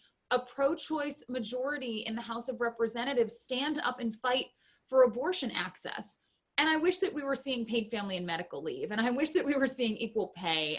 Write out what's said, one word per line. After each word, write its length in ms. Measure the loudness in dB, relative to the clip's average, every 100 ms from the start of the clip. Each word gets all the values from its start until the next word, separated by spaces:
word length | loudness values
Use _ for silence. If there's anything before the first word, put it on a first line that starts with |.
| _ _ _
a 80 | 0
pro-choice 880 | 0 0 2 2 -2 -2 -2 -6 -8
majority 760 | -6 -4 -4 -2 -2 -4 -4 -4
in 100 | -6
the 60 |
House 260 | -6 -6 -6
of 140 | -2
Representatives 800 | -2 0 0 0 0 2 2 -2
stand 400 | -6 -2 0 0
up 160 | -2 -2
and 160 | -4 -2
fight 280 | 0 0 0 _ _ _ _
for 160 | 8
abortion 460 | 8 6 0 0 -2
access. 680 | -2 -4 -6 -8 -8 -10 -16 _ _ _ 2
And 100 | 4
I 80 | 4
wish 220 | 4 2
that 140 | 0
we 100 | -2
were 120 | -2 -2
seeing 300 | -2 -4 0
paid 240 | -2 -2
family 280 | -4 -4 -4
and 100 | -2
medical 340 | -4 -4 -6
leave. 300 | -6 -4 -2
And 100 | 0
I 80 | 0
wish 200 | 2 2
that 140 | 2 2
we 100 | 2
were 100 | 2
seeing 300 | 2 -2 -2
equal 360 | -2 -2 -2 -4
pay 420 | 0 0 0